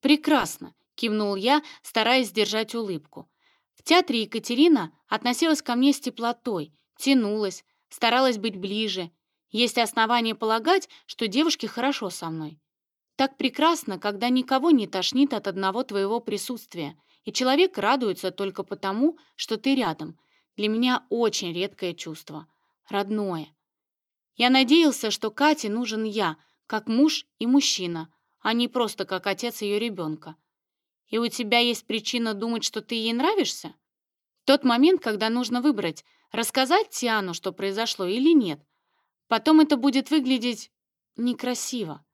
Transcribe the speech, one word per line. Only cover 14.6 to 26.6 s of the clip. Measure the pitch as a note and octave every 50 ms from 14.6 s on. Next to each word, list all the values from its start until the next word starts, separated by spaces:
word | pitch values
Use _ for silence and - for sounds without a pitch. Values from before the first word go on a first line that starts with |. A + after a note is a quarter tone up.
| B3+ E4+
не | D#4+ B3+ G#3 F3+
тошнит | - F#3+ F3+ - - B3 C#4+ C#4 -
от | G#3 - G3
одного | F3+ F#3+ F#3+ F#3+ F#3+ A#3 B3+
твоего | - G3+ G3+ G3 G3 A3 A#3
присутствия, | A3+ - G#3 G3+ - - B3+ A3 - _ - F3 D#3 C#3+ D#3 _ _ _ _ _ _
и | -
человек | G#3 - B3+ B3+ C4 C#4+ F4+ F#4 - -
радуется | G3 G#3 B3+ C#4+ B3 G#3+ F3+ - - F#3
только | F3+ - G3+ G3 F#3+ - F#3+
потому, | _ G3+ F#3+ - G3 F#3+ G#3+ C4 D#4+ D#4+ _ _ _ _ -
что | - - A3+
ты | G#3+ - C4+ C#4
рядом. | C4 A#3 F3 D#3 - D#3 D#3+ E3 _ _ _ _ _ _ _ _ -
Для | G#3 G#3+
меня | G#3+ A3+ A#3+ B3+ B3 B3+ _ _
очень | G3+ A#3 A#3 A3 - - G3+ F3 D#3+
редкое | F3 F#3 G3+ _ - F#3+ F3+ E3+
чувство. | E3+ - E3 D#3 D#3 - - D3 D3+ D#3+ _ _ _ _ _ _ _ _ _
Родное. | G#3 G3+ G3+ G3 G#3+ G#3+ G#3 G3 F3 D#3+ D3+ - _ _ _ _ _ _ _ _ _ _ _ _ _ _ _ _ _
Я | _ A#3 B3
надеялся, | C4 C4+ C4+ A#3 C#4+ E4+ E4 D4+ A#3+ - - G#3+
что | G#3 - - A3
Кате | G#3+ - C#4 D4+ D4+ D4+ - G#3+
нужен | G#3 A#3 B3 A#3 A3 A3 A3
я, | A3 G3+ A3 G3+ E3 D#3 _ _ _ _ _